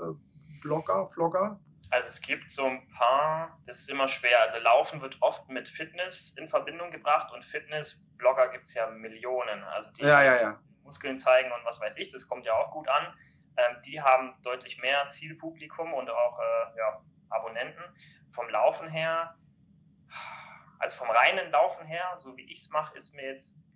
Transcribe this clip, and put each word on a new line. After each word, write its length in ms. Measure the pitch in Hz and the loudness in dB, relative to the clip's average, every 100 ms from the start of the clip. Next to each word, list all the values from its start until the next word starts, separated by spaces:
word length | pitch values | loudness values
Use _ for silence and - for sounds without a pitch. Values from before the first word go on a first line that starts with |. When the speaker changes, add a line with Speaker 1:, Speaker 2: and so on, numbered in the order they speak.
Speaker 1:
äh, 120 | 82 76 _ _ - - | -12 -12 _ _ -20 -14
Blogger, 460 | 147 156 170 190 190 | -4 -2 0 0 -2
Vlogger? 540 | - 165 185 214 208 - _ - | -2 0 0 -2 -4 -16 _ -2
Speaker 2:
Also 180 | 127 - | -2 -2
es 120 | - | -8
gibt 280 | - 143 - | -6 -6 -6
so 160 | - 131 | -2 -2
ein 220 | 131 - | -2 -10
paar, 720 | - 120 135 156 160 165 - - | 2 4 4 2 0 -6 -12 -16
das 140 | - | -14
ist 100 | - | -8
immer 180 | 139 135 | -2 0
schwer. 340 | - 123 120 | 0 4 6
Also 160 | 110 113 | 6 4
Laufen 420 | 117 131 156 151 | 6 6 4 -4
wird 160 | 135 - | -12 0
oft 260 | 151 - - | 0 0 -8
mit 200 | 127 - | -10 -10
Fitness 640 | - - 175 185 - - - | -10 -10 -8 -8 -8 -14 -14
in 100 | 156 | -4
Verbindung 440 | 143 - 165 175 | -2 -2 -8 -12
gebracht 400 | 113 147 156 - | -4 0 2 0
und 140 | 120 - | -12 -12
Fitness-Blogger 1040 | 151 - 151 151 - _ - 123 113 107 | -12 -8 -8 -8 -14 _ 0 4 4 2
gibt's 240 | - - | 0 -10
ja 160 | 120 113 | -6 -6
Millionen. 720 | 110 110 110 120 127 117 101 | -6 -16 -12 -6 -4 -4 -6
Also 280 | 98 95 - | -8 -8 -10
die 100 | - | 0
Speaker 1:
Ja, 200 | 147 143 | 6 8
ja, 180 | 135 123 | 8 6
ja. 180 | 107 - _ _ | 2 -2 _ _
Speaker 2:
Muskeln 360 | - - 139 131 | -20 -12 -10 -2
zeigen 320 | 131 127 127 | 4 4 4
und 140 | 120 143 | -4 -6
was 140 | 143 | -6
weiß 180 | 156 - | -8 -8
ich, 120 | - | -12
das 180 | 131 - | -14 -10
kommt 180 | 123 117 | -8 0
ja 80 | |
auch 180 | 113 - | 0 0
gut 160 | 156 127 | -4 -2
an. 240 | 143 175 - _ _ _ - | 0 -2 -10 _ _ _ 0
Ähm, 200 | 120 120 - | 0 -2 -12
die 160 | 151 | 0
haben 340 | 139 131 127 - | 4 4 4 -8
deutlich 340 | 123 127 - - | -8 -8 -8 -6
mehr 300 | 127 143 139 | 0 0 -2
Zielpublikum 840 | - 156 151 160 160 151 - 165 | -8 -16 -14 -14 -14 -14 -10 -6
und 160 | 139 123 | -6 -4
auch, 300 | 113 120 117 | 0 0 0
äh, 380 | 113 113 113 113 | -2 -2 -2 -4
ja, 240 | 107 - - _ _ | -4 -4 -14 _ _
Abonnenten. 540 | 113 117 113 147 165 180 _ - - _ | -6 -6 -6 -8 -10 -18 _ -20 -20 _
Vom 180 | - 117 | -10 -4
Laufen 400 | 107 135 - 160 | 2 2 2 -6
her, 480 | 160 160 165 165 - _ _ _ _ _ _ _ - - - - - - _ | -4 -2 -2 -4 -10 _ _ _ _ _ _ _ -16 -16 -16 -18 -20 -20 _
also 180 | 120 - | -8 -6
vom 120 | 120 | 0
reinen 420 | 117 143 180 165 | 4 4 2 2
Laufen 340 | 147 185 - 160 | 2 2 0 -10
her, 260 | 165 180 175 | -8 -8 -8
so 180 | 135 131 | -14 -20
wie 140 | - | -20
ich's 180 | 165 - | -20 -4
mache, 260 | 151 151 139 | -4 -4 -10
ist 160 | - 143 | -18 -12
mir 80 | 135 | -10
jetzt 320 | 135 - _ _ | -10 -16 _ _